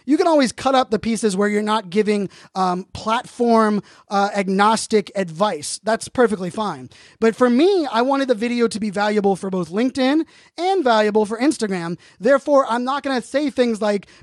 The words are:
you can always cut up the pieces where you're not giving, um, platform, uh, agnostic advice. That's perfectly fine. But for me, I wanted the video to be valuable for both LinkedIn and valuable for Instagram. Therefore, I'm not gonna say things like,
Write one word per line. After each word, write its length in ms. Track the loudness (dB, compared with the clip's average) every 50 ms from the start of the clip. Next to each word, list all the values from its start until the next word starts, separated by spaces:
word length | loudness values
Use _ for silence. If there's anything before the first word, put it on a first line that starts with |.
| _
you 140 | -2 0 2
can 80 | 2
always 260 | 2 4 4 2 2 -2
cut 220 | -2 -2 0 2
up 160 | 2 0 0
the 80 | -2 -2
pieces 360 | -2 -2 -2 0 0 -2 0
where 140 | 0 0 0
you're 140 | 0 -2 -2
not 260 | 0 -2 -2 -4 -2
giving, 400 | -2 0 0 2 0 -2 -2 -6 -10 -16 -20 -10 _
um, 300 | -2 -2 -2 -2 -4 -6 -10 -16
platform, 880 | -10 -6 -4 -4 -4 -4 -8 -4 -2 2 4 4 4 4 2 0 -2 -4 -8 -16 -20 _ _
uh, 200 | 0 0 0 0 0
agnostic 760 | -2 -2 0 2 4 4 4 4 2 0 0 0 0 0 -2 -6
advice. 680 | -6 -6 -6 -4 -2 -2 -2 -2 -6 -8 -10 -12 -8 -4
That's 260 | -4 -4 -4 -4 -6
perfectly 420 | 0 0 2 2 0 -2 -6 -8
fine. 400 | -6 -6 -6 -6 -6 -8 -12 -18 -20 -20 -20 -20 _ _
But 140 | 0 0 2
for 140 | 2 2 2
me, 380 | 4 4 4 4 4 2 0
I 160 | -2 -2 -2 0
wanted 260 | 0 0 0 0 0
the 60 | 0
video 340 | -2 -2 -2 0 0 0 0
to 100 | 0 -4
be 120 | -6 -6
valuable 440 | -4 -2 -2 0 0 2 2 2 0
for 140 | 0 -4 -6
both 220 | -4 -4 -4 -4
LinkedIn 560 | -2 -2 -2 -2 0 0 0 2 2 0 -2 -4 _ -20 -20 _ _ -4
and 260 | -2 0 0 2 2
valuable 400 | 2 4 4 2 2 2 0 0
for 140 | 0 -2 0
Instagram. 580 | 0 0 0 0 -4 -4 -4 -4 -4 -6 -8 -10 _ -20 _ _
Therefore, 480 | 2 2 4 4 4 2 2 2 2 2
I'm 160 | -2 -2 -2
not 180 | -4 -4 -4 -4
gonna 200 | -4 -4 -4 -4
say 260 | -4 -4 -2 -2 -2
things 320 | 0 0 0 0 0 -2
like, 280 | -2 -2 -2 -2 -6 -10 -18 -20